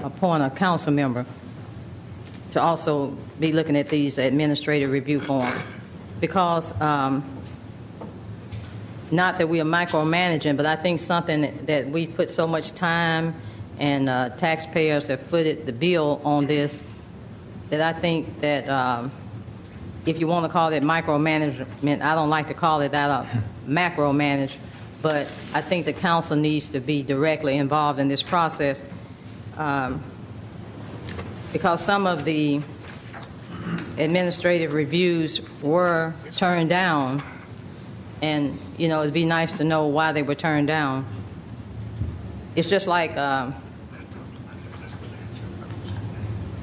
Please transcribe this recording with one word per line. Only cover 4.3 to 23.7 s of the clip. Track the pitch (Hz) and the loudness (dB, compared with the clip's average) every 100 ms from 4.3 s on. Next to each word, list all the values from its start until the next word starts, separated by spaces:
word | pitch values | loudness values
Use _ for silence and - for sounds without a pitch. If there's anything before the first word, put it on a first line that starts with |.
| 139 151 143 - 147 139 | 4 4 2 2 2 4
review | 139 131 147 | 0 2 0
forms, | 127 135 123 123 - - - - - - | 2 0 0 -2 -6 -12 -14 -16 -14 -4
because, | 165 190 175 170 165 - | 0 2 4 2 0 0
um, | 151 147 135 135 - - - - - - - - - - - - - - - - - - - | 2 2 2 0 -2 -10 -12 -14 -14 -16 -16 -14 -14 -12 -12 -12 -10 -10 -10 -12 -12 -12 -2
not | 160 185 175 | 2 2 4
that | 165 | 2
we | 170 | 2
are | 156 | 2
micromanaging, | 170 175 160 156 170 180 156 156 135 | 2 2 2 4 4 4 2 2 2
but | 151 | 2
I | 156 | 2
think | 180 165 | 2 0
something | - 170 165 151 | 2 0 2 0
that, | 143 - 135 | 0 -2 0
that | 147 127 | 0 0
we | 160 160 | -2 -2
put | - 160 | 0 -2
so | - 165 | 2 2
much | 160 - | 2 0
time | - 175 170 165 160 165 165 - - - - | 0 2 4 4 4 2 -2 -8 -12 -12 -2
and, | 147 139 135 | 2 4 4
uh, | 127 123 | 2 0
taxpayers | - 170 160 - 170 156 147 143 | 0 2 2 0 2 4 4 0
have | 131 | -4
footed | - 175 156 151 - | 0 2 2 2 -2
the | |
bill | 117 170 170 147 143 147 | 0 2 4 4 2 2
on | 147 143 | 4 4
this | 147 147 - - - - - - - - - - | 2 2 -2 -12 -16 -16 -16 -16 -16 -16 -14 -4
that | 151 | 0
I | 160 165 | 2 2
think | 175 165 - - | 0 0 -2 -2
that, | 147 143 139 | 2 2 2
um, | 135 127 120 127 - - - - - - - - - - | 0 2 0 -4 -10 -12 -12 -12 -14 -16 -14 -14 -6 -2
if | 160 | 0
you | 160 | 2
want | 175 160 | 2 2
to | |
call | 180 160 | 2 4
it | 151 | 4
micromanagement, | 143 165 160 147 156 156 151 123 127 - 143 143 | 2 2 2 2 4 4 2 -2 -8 -4 0 2
I | 147 160 | 2 2
don't | 151 | 4
like | 156 147 | 2 0
to | |
call | - 170 156 | 0 2 4
it | 143 | 2
that, | 143 143 | 2 2
uh, | 135 120 120 104 | 2 0 -4 -4
<laughs> | - | -6
macromanage, | - | -2